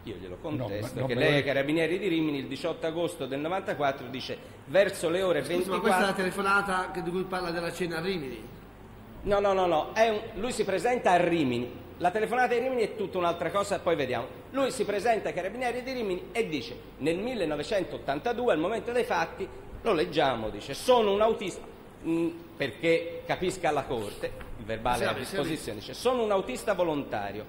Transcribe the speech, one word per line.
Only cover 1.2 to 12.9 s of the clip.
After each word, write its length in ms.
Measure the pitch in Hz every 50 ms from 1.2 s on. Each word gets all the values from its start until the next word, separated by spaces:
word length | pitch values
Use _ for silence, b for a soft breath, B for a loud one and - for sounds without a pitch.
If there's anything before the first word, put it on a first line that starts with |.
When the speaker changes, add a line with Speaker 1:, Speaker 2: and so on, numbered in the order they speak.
Speaker 1:
lei 100 | 147 156
Speaker 2:
lo 60 | 147 143
Speaker 1:
ai 60 | 131
carabinieri 540 | 139 131 139 139 147 156 165 165 156 175 196
di 80 | 208 196
Rimini 300 | 165 165 160 156 143 139
il 80 | 131
diciotto 400 | 123 135 127 - 170 156 - -
agosto 400 | 160 160 170 170 156 - - 135
del 120 | 127 131 139
novantaquattro 680 | 147 160 180 196 185 - 175 131 147 139 135 - 131 123
dice 280 | 127 127 - - 123 - B B B B -
verso 420 | 135 139 185 202 185 190 - 185 160
le 140 | 165 185
ore 180 | 190 185 165 147
Speaker 3:
Scusi, 100 | 135 135
ma 40 | 175
Speaker 1:
ventiquattro. 320 | 180 185 190 185 175 196 220
Speaker 3:
questa 140 | 190 180 196
è 20 |
la 60 | 196 190
telefonata 760 | 196 185 185 165 196 196 196 196 202 196 196 190 185 185 180
che, 100 | - 180
di 80 | 170 175
cui 120 | 175 190 180
parla 260 | 185 190 185 180 170
della 220 | 165 175 170 165
cena 260 | 160 - 185 170 170 160
a 20 |
Rimini? 400 | 165 190 196 170 143 127 120 110 110 - - - - - - - - - - - - - - -
Speaker 1:
No, 160 | - 196 202 202
no, 140 | 202 202
no, 140 | 190 190 185
no, 240 | 175 165 151 - - -
è 140 | 220 226 233
un, 120 | 214 - - 160 - 175
lui 120 | 208 247
si 120 | - - 202
presenta 480 | 190 190 180 165 247 247 240 240 214
a 40 | 180
Rimini. 640 | 175 175 170 170 170 147 127 123 120 123 123 - - - - - -
La 120 | - -
telefonata 440 | - 220 214 - 226 247 247 233 240
di 60 | 240
Rimini 220 | 254 269 262 240
è 140 | 214 -